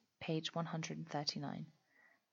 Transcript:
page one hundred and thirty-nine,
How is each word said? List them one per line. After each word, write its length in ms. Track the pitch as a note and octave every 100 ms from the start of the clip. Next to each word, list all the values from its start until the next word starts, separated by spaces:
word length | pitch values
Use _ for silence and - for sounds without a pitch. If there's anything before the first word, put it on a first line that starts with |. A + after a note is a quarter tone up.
| _ -
page 340 | - D#3+ D#3+
one 120 | E3 E3
hundred 320 | E3 D#3+ D#3
and 120 | D#3+
thirty-nine, 560 | D3 D3 - C#3+ - D#3 - _ - - - _